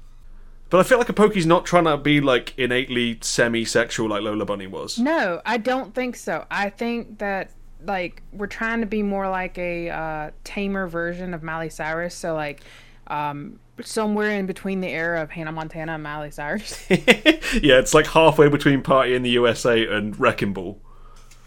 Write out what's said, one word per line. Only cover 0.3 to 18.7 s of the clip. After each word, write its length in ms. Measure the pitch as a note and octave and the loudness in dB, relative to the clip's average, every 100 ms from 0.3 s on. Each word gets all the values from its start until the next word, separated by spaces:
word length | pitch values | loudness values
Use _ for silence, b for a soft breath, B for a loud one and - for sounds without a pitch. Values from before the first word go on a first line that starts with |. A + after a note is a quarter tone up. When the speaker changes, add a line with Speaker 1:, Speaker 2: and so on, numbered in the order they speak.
| - - - - | -20 -20 -20 2
Speaker 1:
But 100 | F3+ | 4
I 20 | |
feel 160 | F3+ B3 | 6 4
like 80 | A#3 | 4
Apoki's 380 | G3 G#3 G3+ D#3+ | 4 4 4 4
not 180 | E3+ | 4
trying 200 | - F3 | 6 4
to 120 | D#3+ C#3+ | 4 2
be, 240 | C#3+ D3 | 4 4
like, 380 | C#3 B2 - - | 4 2 0 -4
innately 600 | B2 B2 C3 B2 A#2+ A2+ | 0 0 0 -2 -2 -4
semi-sexual 880 | - - A#2+ A#2 A2+ A#2+ A#2 - A2 | -4 0 2 2 0 0 0 -2 -2
like 140 | G#2 | -2
Lola 220 | G#2+ G#2+ | -2 -4
Bunny 220 | G2+ G2 F#2 | -4 -4 -8
was. 320 | E2 C#2 - | -10 -8 -2
Speaker 2:
No, 420 | C4 D#4+ G3+ E3+ - | 0 0 0 -4 -4
I 120 | A#3 | -2
don't 360 | A#3 B3+ G3 | 0 -2 -4
think 220 | B3 B3+ A3+ | -6 -6 -6
so. 300 | - D#3+ - | -6 -6 -6
I 200 | F3+ G3+ | -4 -4
think 480 | - A#3 A#3 - G#3+ | -4 -4 -4 -8 -8
that, 320 | G3+ G3 - - - - | -6 -4 -8 -14 -20 -14
like, 380 | F3 F#3+ F3 - - | -6 -4 -6 -10 -18
we're 140 | G3 G3+ | -10 -10
trying 340 | - A3+ A3+ | -6 -4 -4
to 60 | G#3+ | -2
be 160 | G#3+ | -2
more 260 | G3+ G3 G3 | -2 -2 -2
like 280 | F#3 F3+ F#3 | -4 -6 -6
a, 320 | F3 E3+ E3+ | -6 -4 -6
uh, 400 | D#3 D#3+ D#3 D3+ - | -6 -6 -8 -10 -14
tamer 440 | - G3+ G3 G3 F#3 | -12 -6 -4 -4 -4
version 440 | E3 E3+ F3 F3+ | -4 -6 -6 -8
of 80 | E3+ | -10
Miley 240 | D#3+ D#3+ D#3+ | -8 -8 -8
Cyrus, 460 | - D#3 D#3+ F3 | -8 -6 -4 -6
so, 200 | - F3 | -8 -6
like, 280 | D#3 D3 C#3+ b b b b - | -4 -6 -10 b b b b -10
um, 500 | D3 D3 C#3+ C#3+ - _ - | -6 -6 -8 -14 -18 _ -18
somewhere 480 | A#3+ A3+ G#3+ G#3 G#3 | -8 -4 -2 0 0
in 160 | G3+ F#3+ | -2 -4
between 340 | - G3 F#3+ | -6 -6 -6
the 80 | F3+ | -6
era 320 | D3 E3 E3+ | -4 -4 -4
of 100 | D3+ | -4
Hannah 200 | E3+ D#3 | -8 -8
Montana 420 | D#3+ D#3 E3 D#3 | -8 -10 -10 -8
and 80 | D#3+ | -8
Miley 280 | D3+ D3+ D3 | -8 -10 -10
Cyrus. 560 | D3+ D3 G3+ - - - | -10 -6 -6 -8 -14 -2
Speaker 1:
<laughs> 40 | |
Yeah, 880 | F#3 - - D#4 D#4+ - A#3 D3 B2+ | 0 4 4 4 2 -2 2 6 6
it's, 140 | B2+ | 6
like, 140 | D#3 D3+ | 4 4
halfway 420 | D#3+ D#3+ D3 C#3+ | 6 6 8 6
between 320 | C#3+ D3 | 6 4